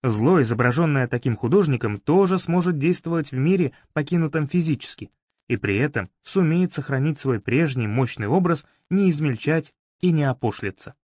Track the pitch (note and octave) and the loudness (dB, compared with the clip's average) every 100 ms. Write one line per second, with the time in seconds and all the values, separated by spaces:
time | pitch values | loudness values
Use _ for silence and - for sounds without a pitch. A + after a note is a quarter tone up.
0 | B2+ G#2+ B2 F3+ A#2 A2+ B2 B2 E3 C#3 | -2 2 4 4 2 2 2 2 2 2
1 | B2 B2 C3+ A2+ B2 F#3+ E3 B2+ A2 G#2 | 0 -2 -2 -2 2 2 2 0 -2 -4
2 | - F3+ F#3+ F#3 - F3 F3+ D3+ D#3 F3+ | 2 2 4 0 0 0 0 0 0 -2
3 | E3 E3+ D3+ C3 D3 F#3+ D3 - _ - | -2 -4 -4 -2 0 2 0 -6 _ -6
4 | D3 F3 D#3+ D#3 C#3+ F3+ D#3+ D3 - - | -2 0 0 -2 -2 0 0 -4 -6 -16
5 | - _ _ _ _ A2+ G2+ G2 D3 A#2 | -18 _ _ _ _ -4 0 0 0 -2
6 | F2+ _ - F#3+ E3 E3+ F3+ - C3+ C3+ | -8 _ -4 0 2 2 0 -4 -4 -2
7 | D3 D3 C3 A#2 - B2+ D#3+ B2+ G#2+ A2+ | -2 -2 -2 -2 0 0 0 -2 -2 0
8 | B2 - G#2 E3+ F3 D#3+ - _ _ F#3+ | -2 -2 0 2 2 -2 -6 _ _ 2
9 | F#3+ D3+ D3+ A2+ D3 D#3+ D#3 _ _ _ | 2 2 -2 -2 -2 -2 -4 _ _ _
10 | F3+ D#3+ C#3+ B2+ A#2 - G2+ - - - | 0 2 0 0 -4 -4 -8 -8 -18 -20